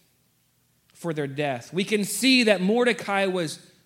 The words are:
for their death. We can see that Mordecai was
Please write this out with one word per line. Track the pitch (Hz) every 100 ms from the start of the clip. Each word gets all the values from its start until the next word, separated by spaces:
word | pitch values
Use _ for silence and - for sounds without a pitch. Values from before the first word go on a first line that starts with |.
| _ _ _ _ _ _ _ _ _
for | _ 170
their | 151 139
death. | 135 147 123 -
We | 160
can | 202 208
see | 202 - 254 262
that | 220 190
Mordecai | 185 233 240 226 - 196 196
was | 185 160 - - _